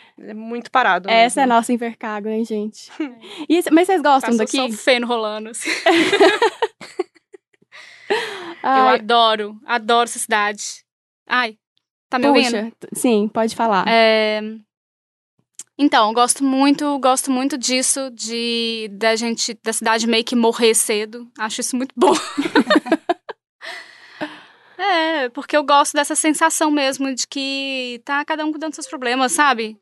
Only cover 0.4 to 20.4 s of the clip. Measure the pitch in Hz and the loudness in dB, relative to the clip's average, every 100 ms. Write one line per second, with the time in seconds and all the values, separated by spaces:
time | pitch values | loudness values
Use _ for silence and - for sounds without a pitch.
0.4 | 226 233 - 262 226 180 190 226 240 285 | -10 -10 -2 2 4 2 2 4 4 4
1.4 | 262 233 233 240 233 226 226 208 208 220 | 4 4 2 0 -2 -8 -10 -8 -4 -4
2.4 | 226 214 214 - - - 294 233 254 403 | -4 -4 -6 -10 -16 -10 -10 -10 -18 -12
3.4 | 294 320 - 311 359 370 285 269 247 233 | 0 0 4 4 4 2 4 4 4 0
4.4 | 220 269 254 214 - 247 240 240 214 214 | 2 0 -2 -2 0 2 0 -4 -4 -6
5.4 | 220 233 - - - 339 370 381 339 427 | -10 -10 -6 -2 2 4 4 4 4 4
6.4 | 453 - 466 - - - - _ _ - | 0 0 -4 -6 -12 -8 -8 _ _ -20
7.4 | _ _ _ - - - - 440 440 392 | _ _ _ -20 -20 -18 -4 -4 -4 -10
8.4 | 339 339 - 262 262 262 214 233 226 214 | -14 -8 0 4 4 2 2 4 4 2
9.4 | 208 214 - 233 220 233 233 247 - 220 | -4 -12 -6 -4 2 2 2 -4 -2 0
10.4 | 208 214 - - _ _ _ _ - 247 | 0 -4 -10 -14 _ _ _ _ -4 -2
11.4 | 240 214 _ _ _ _ _ 254 285 277 | -2 -6 _ _ _ _ _ 0 4 4
12.4 | 254 233 226 - - - 254 214 214 233 | 2 0 -6 -10 -14 -2 2 2 2 -2
13.4 | 226 - 226 190 - 226 226 220 214 214 | -2 0 0 2 2 4 4 4 0 -2
14.4 | 214 220 - _ _ _ _ _ _ _ | -6 -12 -18 _ _ _ _ _ _ _
15.4 | _ - - - 285 262 214 226 247 - | _ -20 -18 -2 2 4 2 2 0 0
16.4 | 277 262 285 285 294 285 254 262 - 254 | 0 2 2 2 0 0 0 0 0 -2
17.4 | 269 285 233 254 254 277 269 233 214 233 | -2 -4 -2 0 0 -2 -6 -10 -8 -6
18.4 | 233 233 226 226 220 196 226 226 233 226 | -4 -2 -4 -6 -8 -2 0 0 -2 -4
19.4 | - 220 226 226 226 226 226 226 226 240 | -6 -6 -6 -4 0 0 2 0 0 2